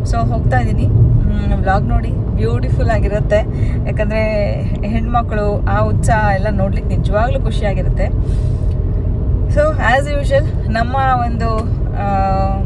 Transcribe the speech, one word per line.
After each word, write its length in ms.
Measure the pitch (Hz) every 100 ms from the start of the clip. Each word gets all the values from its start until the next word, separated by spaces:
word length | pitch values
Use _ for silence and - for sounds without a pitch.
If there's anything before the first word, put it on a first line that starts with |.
So 140 | - -
ಹೋಗ್ತಾ 420 | 349 277 - 254
ಇದ್ದೀನಿ. 260 | 240 202 -
ಹ್ಮ್, 760 | - - - - - 202 -
ವ್ಲಾಗ್ 240 | 190 196 -
ನೋಡಿ, 260 | - 226
ಬ್ಯೂಟಿಫುಲ್ 760 | - - 190 220 240 240 - 247
ಆಗಿರುತ್ತೆ. 480 | 214 202 208 - 311 330 - - - -
ಯಾಕಂದ್ರೆ 640 | 165 208 214 214 214 202 - - -
ಹೆಣ್ಮಕ್ಳು 800 | 208 220 226 240 226 214 208 208 196
ಆ 140 | 202
ಉತ್ಸಾಹ 540 | 214 208 - 226 214 196
ಎಲ್ಲ 120 | 214
ನೋಡ್ಲಿಕ್ಕೆ 440 | 202 196 190 - -
ನಿಜವಾಗ್ಲೂ 440 | - 196 240 269
ಖುಷಿಯಾಗಿರುತ್ತೆ. 680 | 220 214 202 190 - - - - - - - - - - - - - - - - - -
So 40 | 208
as 580 | 208 214 254 - 294
usual 480 | - 277 285 - -
ನಮ್ಮ 240 | 220 240 269 269
ಒಂದು, 440 | 254 240 233 226 220 226 - - 202
ಆ, 680 | 202 196 190 190 196 190